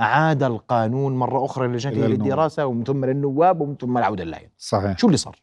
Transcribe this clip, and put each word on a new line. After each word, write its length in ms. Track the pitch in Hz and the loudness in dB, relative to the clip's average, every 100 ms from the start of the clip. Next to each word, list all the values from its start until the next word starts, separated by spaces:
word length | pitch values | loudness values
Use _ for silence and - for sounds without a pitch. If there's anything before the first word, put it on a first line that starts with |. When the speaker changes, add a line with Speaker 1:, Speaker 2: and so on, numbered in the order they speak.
Speaker 1:
أعاد 420 | 110 135 160 143 | 0 2 4 2
القانون 760 | 135 110 - 120 113 131 139 127 | 0 -2 -2 0 0 0 -2 -2
مرة 280 | 127 135 | -2 -2
أخرى 240 | 135 127 123 | -2 -2 -2
للجنة 240 | 120 135 | -2 -4
Speaker 2:
إلى 140 | 139 131 | -2 0
الموضوع. 200 | 104 104 | 0 0
Speaker 1:
للدراسة، 400 | 143 160 - 139 | 0 0 0 -2
ومن 180 | 117 | -2
ثم 200 | 123 139 | -2 -2
للنواب، 560 | 127 139 139 135 180 170 | 0 0 0 4 4 2
ومن 160 | 143 139 | -2 -6
ثم 220 | 123 123 | -4 0
العودة 260 | 110 101 | 0 -2
للأعيان. 260 | 85 76 - _ | -8 -10 -16 _
Speaker 2:
صحيح. 400 | - 104 98 92 | -4 -2 0 2
Speaker 1:
شو 80 | 233 | 4
اللي 100 | 143 | 2
صار؟ 200 | - - | 0 -14